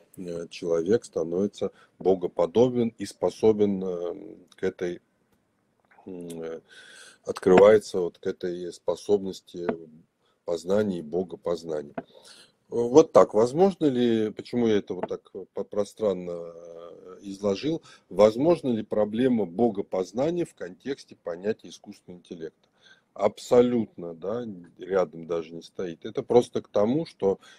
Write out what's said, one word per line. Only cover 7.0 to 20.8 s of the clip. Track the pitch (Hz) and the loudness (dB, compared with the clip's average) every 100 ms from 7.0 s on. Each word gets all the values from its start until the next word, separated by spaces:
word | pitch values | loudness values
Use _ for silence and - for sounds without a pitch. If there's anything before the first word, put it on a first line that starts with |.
| - _ | -20 _
открывается | - - 95 92 101 107 - 98 | -10 -2 6 8 10 8 4 -4
вот | 87 - | -4 -6
к | 95 | -8
этой | 92 92 87 87 | -6 -8 -8 -10
способности | - - 85 - 104 95 87 _ 90 87 82 80 78 _ _ _ _ - | -10 -6 -6 0 -2 -2 -10 _ -10 -8 -8 -10 -20 _ _ _ _ -8
познания | 85 85 101 107 90 | -6 0 0 0 -2
и | |
богопознания. | 76 85 92 85 85 85 82 76 71 - - - - - - _ - | -4 -4 -4 -6 -6 -6 -4 -8 -8 -14 -16 -20 -20 -20 -20 _ -8
Вот | 113 120 139 - | -4 4 6 8
так. | - 92 | 6 6
Возможно | 104 120 143 196 185 151 | 4 2 4 2 2 0
ли, | 123 120 113 107 | 2 2 2 0
почему | - - 123 117 | -6 -6 0 2
я | 101 | 2
это | - | 0
вот | 92 - | -8 -8
так | - _ 101 90 | -10 _ -16 -12
по-, | - | -10
пространно, | 98 101 101 - 107 92 87 | -8 -4 -6 -2 -2 -2 -6
э, | 85 85 85 85 82 85 92 92 92 | -10 -12 -16 -18 -18 -18 -20 -20 -16
изложил, | 98 98 101 98 139 160 - - - | -14 -4 -2 -2 -2 -4 -8 -20 -4
возможно | 90 107 113 156 165 139 | 6 6 6 2 2 0
ли | 110 | -2
проблема | 104 107 104 107 127 117 90 | -2 -2 0 2 2 2 -2
богопознания | 90 120 98 95 95 92 110 151 175 160 | 0 0 0 -4 -4 -4 -2 -2 -2 -6
в | |
контексте | - 90 92 | -8 -16 -12